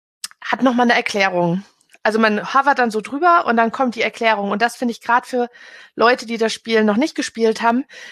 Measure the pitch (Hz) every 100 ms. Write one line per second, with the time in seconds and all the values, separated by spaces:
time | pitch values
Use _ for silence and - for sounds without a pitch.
0 | _ _ - _ - - 262 240 240 233
1 | 233 214 196 180 175 180 - _ _ _
2 | 226 220 220 208 160 269 269 262 240 214
3 | 202 285 349 339 - 233 226 - 262 220
4 | 208 - 226 208 202 208 233 - 240 220
5 | - 240 - 254 240 - - - - -
6 | 254 254 226 226 220 - - 220 214 208
7 | 311 - - - 226 220 220 233 - -
8 | -